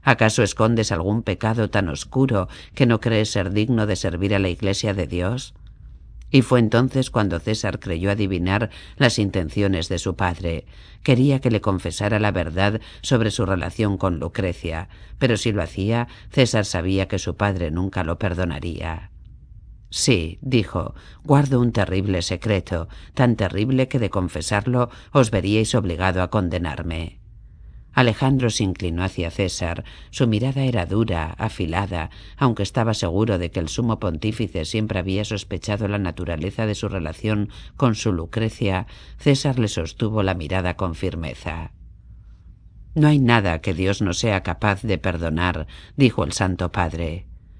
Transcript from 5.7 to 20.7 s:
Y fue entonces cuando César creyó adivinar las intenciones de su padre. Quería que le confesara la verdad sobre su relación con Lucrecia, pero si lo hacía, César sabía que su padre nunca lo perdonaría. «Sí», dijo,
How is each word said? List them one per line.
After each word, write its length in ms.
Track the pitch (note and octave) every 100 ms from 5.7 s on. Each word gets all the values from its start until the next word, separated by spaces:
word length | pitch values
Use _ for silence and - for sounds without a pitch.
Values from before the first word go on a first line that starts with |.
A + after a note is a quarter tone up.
| - - - - - -
Y 100 | C3
fue 200 | A#2+ B2
entonces 500 | A2 A2+ B2+ C3+ B2+
cuando 280 | A#2 G2+ E2+
César 400 | - G#2+ G2+ -
creyó 320 | F#2+ E2+ G2
adivinar 600 | G#2 F#2+ F#2 F2+ G2+ A2+ - - -
las 220 | B2+ A2+
intenciones 720 | G2 F#2 D#2 G#2 G2 F2+ E2
de 80 | F2+
su 180 | F#2+ -
padre. 480 | F#2 E2+ F2 D#2+ - - - -
Quería 400 | - B2 C#3+ C3+
que 80 | B2+
le 100 | G#2+
confesara 580 | G#2+ F#2+ F2 - G#2 G#2+
la 100 | G#2+
verdad 500 | F#2+ E2 F2 G2+ A2 - -
sobre 280 | - A#2+ G#2+
su 140 | -
relación 540 | G2 F#2 D#2+ - G#2+ F#2+
con 200 | F#2+ E2
Lucrecia, 720 | E2+ - F#2+ - E2 D#2+ - - - -
pero 180 | C3 G#2+
si 160 | A#2
lo 100 | G2+
hacía, 460 | D#2+ F#2+ G2+ A#2 A#2+ - -
César 340 | - A#2+ A2
sabía 420 | G2 F2+ F2+ F#2+ F#2
que 120 | F#2+
su 180 | - D#2+
padre 340 | G2+ F#2 D#2+
nunca 320 | E2 F#2+ F#2
lo 160 | D#2+ E2+
perdonaría. 920 | G2 F2 F2+ - E2+ D#2 E2 D#2+ - - - - - - - - -
«Sí», 480 | - - G2+ D#2+ -
dijo, 540 | C3 B2 -